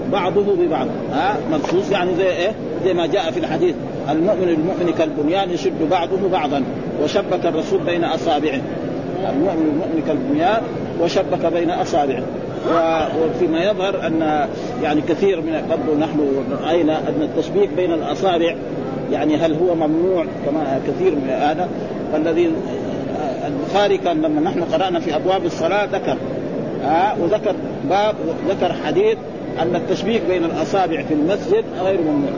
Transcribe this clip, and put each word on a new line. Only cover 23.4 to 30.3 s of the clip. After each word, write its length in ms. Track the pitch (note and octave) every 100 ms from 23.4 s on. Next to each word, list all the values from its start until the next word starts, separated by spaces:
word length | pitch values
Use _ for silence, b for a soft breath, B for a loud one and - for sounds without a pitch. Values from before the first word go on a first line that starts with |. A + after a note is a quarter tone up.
| D3
البخاري 500 | C#3+ - G3 G3+ F#3+
كان 240 | F3 D#3+
لما 200 | D#3+ D3+
نحن 220 | D#3 F#3
قرأنا 360 | E3 D#3+ F#3 E3+
في 160 | E3 D3
أبواب 300 | E3 F#3+ E3+
الصلاة 400 | - E3 G3+ G3+
ذكر، 320 | F#3+ D#3 C3 - - - - - -
ها، 320 | C3 E3 G3+ G#3
وذكر 340 | E3+ G#3 G#3+ - - - C#3
باب، 260 | F#3+ G#3+ - D#3+ D#3 D#3
ذكر 240 | F#3+ F3+ - D#3
حديث 320 | D#3 A4 A4+ - - - -
أن 140 | E3+ F3
التشبيك 460 | E3 F#3 F#3 A3+
بين 160 | E3+